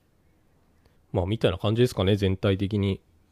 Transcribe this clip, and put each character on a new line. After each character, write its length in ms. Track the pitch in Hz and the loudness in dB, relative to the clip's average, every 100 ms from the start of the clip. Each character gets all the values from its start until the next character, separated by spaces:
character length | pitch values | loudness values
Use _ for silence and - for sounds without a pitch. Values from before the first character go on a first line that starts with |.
| _ _ _ _ _ _ _ _ _ _ _ | _ _ _ _ _ _ _ _ _ _ _
ま 120 | 101 | -4
あ、 20 | 90 | -2
み 120 | 113 | 0
た 100 | 113 | -2
い 20 | |
な 60 | 87 | 0
感 180 | 107 113 | 0 2
じ 60 | |
で 60 | 123 | 0
す 80 | - | 2
か 80 | |
ね、 120 | 95 104 | 0 2
全 220 | 98 95 | 0 0
体 200 | 101 98 | 0 0
的 200 | 98 104 | -2 -2
に。 220 | 98 92 _ _ _ | -2 -4 _ _ _